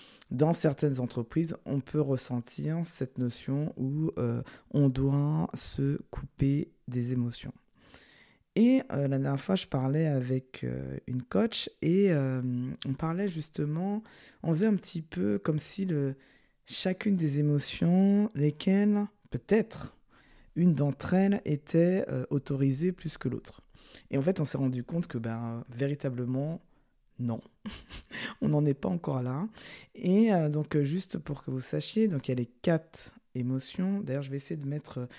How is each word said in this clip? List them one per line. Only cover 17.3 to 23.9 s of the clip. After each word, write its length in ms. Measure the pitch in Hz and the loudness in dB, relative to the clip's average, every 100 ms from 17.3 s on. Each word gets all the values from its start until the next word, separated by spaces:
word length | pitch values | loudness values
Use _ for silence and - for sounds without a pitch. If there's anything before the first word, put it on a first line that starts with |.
| 139 | 2
émotions, 920 | 147 147 - - 170 185 196 202 208 | 4 2 0 2 4 6 6 4 2
lesquelles, 720 | 143 151 151 - 196 208 208 208 _ _ | 2 0 2 2 4 4 2 0 _ _
peut-être, 640 | 127 - 220 220 - - - _ - _ - - - | -8 2 2 2 -6 -12 -16 _ -20 _ -20 -8 2
une 180 | 175 | 4
d'entre 400 | 143 143 135 - | 4 2 -2 0
elles 260 | 185 196 196 | 4 4 2
était, 600 | - 147 - 165 175 185 - | 0 -4 2 4 4 2 0
euh, 180 | 131 - | -4 -2
autorisée 600 | 143 - 135 139 135 180 | -2 -2 2 2 2 0
plus 280 | 180 156 - | -2 -8 -6
que 100 | - | -4
l'autre. 340 | 117 - - - - - | -4 -8 -20 -20 -20 -20